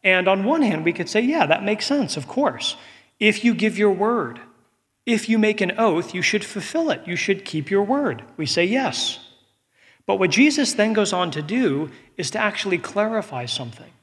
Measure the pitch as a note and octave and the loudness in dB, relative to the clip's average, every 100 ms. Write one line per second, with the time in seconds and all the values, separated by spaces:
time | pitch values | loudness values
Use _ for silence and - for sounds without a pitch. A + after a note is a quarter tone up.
0 | F#3+ F#3 F#3 G3 G3+ D#4+ B3 D#3+ E3 E3+ | 4 4 4 2 2 2 2 2 -2 -2
1 | E3+ G#3+ A#3+ D#4+ A3+ D#3+ G3+ G#3+ - C#4+ | -2 0 0 2 2 2 0 -2 -2 -2
2 | F#3+ - B2+ - C#4+ A2+ - - - - | -2 -6 -6 0 0 0 -8 -8 -18 -20
3 | _ _ G#3+ G#3 A#3+ F3 G#3+ F#3+ G#3 F#3 | _ _ 2 4 0 2 0 2 2 2
4 | G#3+ A#3+ B2+ A#2 - _ _ _ _ _ | 0 0 -4 -8 -20 _ _ _ _ _
5 | - A3 A3+ A3 G#3+ G#3+ F3+ - A3+ E3 | -2 -2 2 2 4 2 -2 2 2 2
6 | E3+ F3+ - G#3+ - G3+ - - D#4+ - | -2 -2 0 0 -4 -10 -4 -2 0 -2
7 | - F3 - G3 - D#3 C#3+ G3 G3+ C#4 | -4 -4 -2 -2 -2 -6 0 0 2 0
8 | C4+ A#2 - - D3 - F3+ B3 B3+ - | 0 -4 -10 -8 -4 0 2 0 -2 -4
9 | - - - _ _ _ _ _ _ _ | -6 -8 -18 _ _ _ _ _ _ _
10 | - G3 F#3 D#3 C#4+ D4 C4 - G#3+ G#3+ | -2 0 2 4 4 4 0 2 2 2
11 | G3+ F3+ F3 D3 D3+ A#3 B3 C#3 D3+ - | 0 0 0 -2 -4 0 0 0 -4 -10
12 | - - F3+ G#3+ G#3+ G#3 G3 F3 - G3+ | -20 -8 -6 -2 -2 -2 -2 -2 -2 -2
13 | G#3+ A3 - C3 B2 - B2 - - _ | -2 -2 -6 -8 -6 -6 -8 -12 -20 _